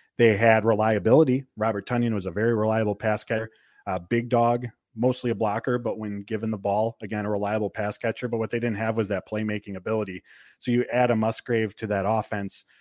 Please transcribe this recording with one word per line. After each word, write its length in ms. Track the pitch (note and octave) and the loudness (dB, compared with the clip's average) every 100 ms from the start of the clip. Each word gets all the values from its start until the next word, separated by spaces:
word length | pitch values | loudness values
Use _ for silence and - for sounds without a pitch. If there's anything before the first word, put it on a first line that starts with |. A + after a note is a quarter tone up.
| _ - | _ 4
They 180 | A#2 | 4
had 300 | G2+ A2+ A2 | 6 6 6
reliability. 800 | A2 G#2+ A2 G#2+ A2 C3+ C#3+ C3 C3+ | 4 2 2 2 4 6 6 2 -4
Robert 320 | G#2+ A2 G2+ - | -4 -2 -2 -2
Tonyan 260 | A#2+ A#2+ | -2 0
was 120 | G#2+ | -2
a 60 | F2+ | -4
very 220 | F2+ A2+ | -2 0
reliable 400 | A2 G#2+ A2 G#2+ | 2 2 2 0
pass 280 | G2+ A2 G#2+ | -2 -2 -2
catcher, 280 | - A2+ A2+ _ _ _ | -2 -4 -6 _ _ _
a 140 | G2+ F#2 | -6 -6
big 280 | F2 A#2+ A#2+ | 0 -2 2
dog, 400 | A#2+ A#2 A#2+ A#2+ _ _ | 2 4 2 -4 _ _
mostly 340 | A2 B2+ B2 A#2+ | -2 0 0 -2
a 60 | |
blocker, 420 | G#2 A2 A2 B2+ B2 | -2 -2 -2 -2 -2
but 220 | A#2 G#2 | -2 -6
when 240 | G#2+ G2+ | -6 -8
given 260 | G2+ G#2+ A2 | -6 -4 -4
the 80 | G#2+ | -4
ball, 400 | G2+ G#2 A2+ - | -2 0 -2 -4
again, 240 | G2+ G#2+ G#2 | -6 -4 -2
a 20 | |
reliable 400 | G2+ G2+ G#2+ G2+ | -2 0 0 -2
pass 260 | - G#2 - | -4 -6 -4
catcher. 280 | A2+ - A#2+ | -6 -4 -4
But 120 | A2+ | -4
what 100 | A2 | -2
they 100 | A#2 | -2
didn't 180 | A#2 G#2 | -2 -2
have 200 | A2+ A2 | -2 -2
was 100 | G2+ | -2
that 180 | F#2+ - | -2 -4
playmaking 480 | G#2+ G#2+ G#2+ G#2 | -4 -4 -4 -8
ability. 480 | F#2+ G2+ A2 G2 F2+ _ - - _ | -10 -4 -2 -2 -8 _ -20 -20 _
So 140 | - | -2
you 140 | A#2+ A#2+ | 0 2
add 200 | B2 B2 | 2 2
a 40 | |
Musgrave 600 | A2+ A2 - - A2+ G#2+ | 4 0 -2 -2 0 0
to 120 | - G#2 | -4 -2
that 180 | G2+ F#2+ | 0 2
offense, 580 | A2 - G#2 G2 - - _ | 0 -2 -6 -6 -10 -18 _